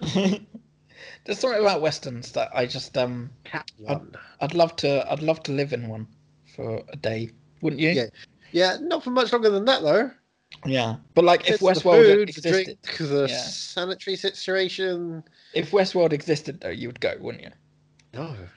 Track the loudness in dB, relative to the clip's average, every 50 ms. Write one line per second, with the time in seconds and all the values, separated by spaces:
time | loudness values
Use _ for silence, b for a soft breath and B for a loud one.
0 | -6 -4 -2 0 0 0 0 -2 -6 -12 -20 -20 _ _ _ _ _ B B B
1 | B B B B -10 -8 -4 -2 -2 0 2 2 2 2 2 2 0 0 -2 -4
2 | -8 -12 -12 -12 -14 -8 -4 -4 -4 -2 -2 -2 -2 -2 -4 -8 -12 -6 -2 -2
3 | -2 -2 -4 -8 -10 -12 -16 -20 -14 -12 -12 -12 -12 -14 -18 -12 -8 -6 -6 -6
4 | -8 -12 B B B B B -8 -6 -2 2 2 2 2 0 -2 -2 0 0 0
5 | 0 -2 -4 -2 -2 -2 -2 -2 -4 -4 -4 -2 -2 -2 -4 -6 -8 -8 -10 -10
6 | -12 -14 _ _ _ _ _ _ _ _ _ -12 -8 -8 -8 -8 -10 -12 -12 -8
7 | -6 -4 -4 -4 -6 -10 -12 _ _ _ _ _ -4 -4 -2 0 0 0 2 0
8 | -2 -4 B B B -20 _ _ _ _ 0 2 2 2 0 -2 -4 -4 -4 -4
9 | -4 -2 0 0 2 2 2 2 4 2 2 2 2 2 2 2 2 4 4 4
10 | 2 0 -6 _ _ _ _ _ _ _ -18 -10 -4 -2 0 0 0 -2 -4 -6
11 | -12 _ 4 4 6 6 6 4 4 0 0 2 4 2 2 4 4 8 10 10
12 | 10 10 8 6 4 0 -4 -4 -2 0 0 0 0 -2 -8 -14 -14 -12 -8 -6
13 | -4 0 0 2 2 0 -2 -4 -8 -8 -10 -12 -12 -10 -8 -6 -6 -6 -8 -8
14 | -8 -8 -6 -4 -6 -6 -6 -6 -4 -2 -2 0 -2 -2 -4 -4 -4 -4 -4 -4
15 | -6 -8 -10 -12 b b b b b b -4 -4 -2 2 2 2 2 2 2 2
16 | 2 2 2 0 -2 -2 -2 -2 -4 -8 -12 -10 -10 -10 -8 -8 -10 -10 -6 -4
17 | -4 -4 -4 -6 -10 -12 -12 -14 -16 -20 -20 _ _ _ _ _ _ _ _ _
18 | _ _ -12 -12 -10 -10 -12 -14 -16 -18 -20